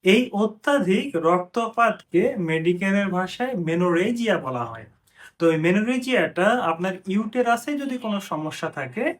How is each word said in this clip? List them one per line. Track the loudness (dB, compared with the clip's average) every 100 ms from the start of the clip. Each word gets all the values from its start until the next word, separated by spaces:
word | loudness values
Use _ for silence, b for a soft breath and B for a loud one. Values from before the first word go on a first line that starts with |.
| 6
এই | 6 4
অত্যাধিক | 0 -2 0 0 2 2 0 0 0 2
রক্তপাতকে | 2 0 -4 -4 2 0 0 -2 0 0 -2 -2
মেডিকেলের | 0 0 0 0 0 0
ভাষায় | -2 -4 -4 -6 -4 -2
মেনোরেজিয়া | 0 2 2 0 0 0 0 -2
বলা | -6 -8
হয়। | -10 -18 _ _ B B _
তো | 2
এই | 4
মেনোরেজিয়াটা | 2 2 2 -2 0 0 0 2 2 2 0
আপনার | -2 -4 -6 -2
ইউটেরাসে | -2 -2 -2 0 0 -2 -6
যদি | -4 -6
কোনো | -4 -6 -4
সমস্যা | -6 -6 -6 -8 -8
থাকে | -8 -4 -4